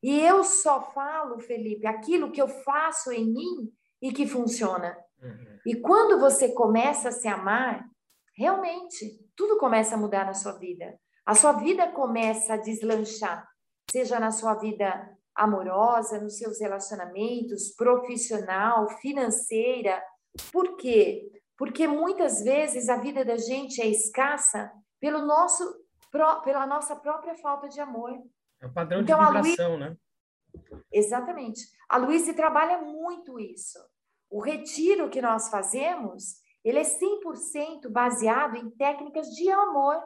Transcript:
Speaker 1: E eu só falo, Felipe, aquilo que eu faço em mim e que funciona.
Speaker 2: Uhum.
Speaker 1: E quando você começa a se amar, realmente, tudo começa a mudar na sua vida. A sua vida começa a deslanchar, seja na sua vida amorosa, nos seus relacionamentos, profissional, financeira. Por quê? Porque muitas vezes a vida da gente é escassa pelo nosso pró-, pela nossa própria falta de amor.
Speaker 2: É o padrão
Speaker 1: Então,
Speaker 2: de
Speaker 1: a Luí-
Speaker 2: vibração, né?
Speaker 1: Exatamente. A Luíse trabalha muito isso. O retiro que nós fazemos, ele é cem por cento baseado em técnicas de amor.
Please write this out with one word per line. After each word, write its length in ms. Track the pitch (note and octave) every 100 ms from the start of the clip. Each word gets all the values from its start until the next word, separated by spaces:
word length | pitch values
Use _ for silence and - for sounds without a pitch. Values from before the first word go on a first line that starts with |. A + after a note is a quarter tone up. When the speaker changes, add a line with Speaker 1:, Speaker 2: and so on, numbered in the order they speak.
Speaker 1:
E 160 | B3 D4
eu 240 | D#4+ G4
só 380 | F#4+ - D4+ C4+ -
falo, 460 | - A#3 D#4 C#4+ A#3
Felipe, 460 | - A#3 G#3+ G#3 G#3+
aquilo 460 | A3 A3 F4 C#4
que 80 | -
eu 80 | C4+
faço 640 | C#4 - C#4+ D#4+ D#4 C4
em 140 | A#3+ A3+
mim 440 | A#3 E4+ F4 A3 _ _ _
e 120 | C4
que 140 | C#4 C#4+
funciona. 720 | B3 A#3 - G#3 F3+ F3 - - _
Speaker 2:
Uhum. 360 | B2+ G#2+ - - A3+
Speaker 1:
E 100 | A#3
quando 420 | B3+ G4+ A4+ G4
você 340 | C4+ - B3+
começa 580 | - A3+ A3 C4 D4 B3
a 20 |
se 160 | A#3+ A3+
amar, 580 | F#3+ F#3+ A3 B3+ G#3 - _ _ _ _
realmente, 840 | - C#4+ F#4+ F4+ F4 F4+ - G#3+ - _ -
tudo 220 | G#4 G#4+
começa 360 | C4+ A3 A3
a 40 | A3+
mudar 260 | G#3 G3
na 80 | G3
sua 200 | F#3+ G3+
vida. 460 | - F3+ F3 E3+ - _ _ -
A 80 |
sua 180 | A3 D4+
vida 400 | D4 D#4 F#4 E4+
começa 600 | - B3+ A3+ A3 A3 -
a 20 | G#3+
deslanchar, 920 | G#3+ G#3+ A3 A3 G#3+ - G3+ E3+ - _ _ _ -
seja 280 | B3+ A3+ A#3+
na 120 | A3
sua 240 | A3 A3+
vida 600 | G#3+ G#3+ G#3 G3+ F#3 - - _
amorosa, 840 | - G#3+ G3+ F#3 F#3 A3+ A#3 A3 G#3+
nos 180 | G#3 G#3
seus 220 | A3+ G#3+
relacionamentos, 1120 | G#3 G3 - G#3 F3 F#3 A3+ B3 A3 G3 - -
profissional, 1120 | A#3 B3 B3 A#3 - G#3+ F#3+ F#3+ G#3+ A#3 G#3 -
financeira. 1000 | C4 C#4+ A#3+ G#3 - A3 A#3+ B3+ G#3 F#3 - _ _ - -
Por 260 | F4 F4+ F4+
quê? 540 | B3+ A3+ G3 - - - _ _
Porque 280 | C#4+ - D#4+
muitas 560 | D4 E4+ F#4+ D#4 G#3+
vezes 460 | G#3+ C#4 D4+ B3+ A#3
a 80 | A#3+
vida 260 | C#4 C#4
da 140 | A#3+ A#3
gente 460 | A3+ C4 C4+ -
é 40 | A3
escassa 880 | G#3+ - - C4+ D4 - G#3 G#3 - _ _
pelo 220 | C#4+ D4+ D4
nosso 360 | D4+ F4 - - - _ _ _
pró-, 300 | D4 B3+ D#4
pela 260 | B3+ C#4 C4+
nossa 300 | C#4+ D4 D4
própria 380 | C#4+ D#4 D#4 E4
falta 320 | D4 C#4+ C#4+
de 120 | C#4
amor. 380 | C#4+ A#3 A#3+ C4 - _ _ _
Speaker 2:
É 60 | B2+
o 60 |
padrão 280 | E3+ E3 F3+
Speaker 1:
Então, 180 | A3+ D#4
Speaker 2:
de 60 |
Speaker 1:
a 40 | D#4
Luí- 200 | D#4 D#4
Speaker 2:
vibração, 280 | E4+ F3 E3
né? 180 | C#3+ E3+ _ _ _ _ _ - _ - _
Speaker 1:
Exatamente. 680 | G#3 G#3 A#3+ B3 E4+ A#3+ A3 - _ _
A 80 | B3
Luíse 380 | B3+ E4 E4
trabalha 440 | D#4 D#4 D4 D#4+ F4
muito 600 | D4+ D#4 E4 F4 F4 B3
isso. 380 | G#3 - - - - _ _ _ _
O 120 | G#3
retiro 680 | A3 D#4 D#4 - E4 G4 D4+
que 140 | B3+
nós 260 | A#3+ A3 G#3+
fazemos, 880 | G#3 G3 B3 D4+ F4+ G#3+ F#3 - - _ _
ele 160 | A3+ C4+
é 60 |
cem 360 | D4+ - F#4+ G#4
por 160 | F4+ C#4+
cento 520 | - D4 D4+ D#4 B3
baseado 680 | A3 B3 A#3 A3 A#3+ C#4+ A#3
em 120 | A#3
técnicas 580 | - C#4 C#4+ D4 D#4 D4+
de 220 | - F4+
amor. 460 | G4 G4+ D4 C#4 D#4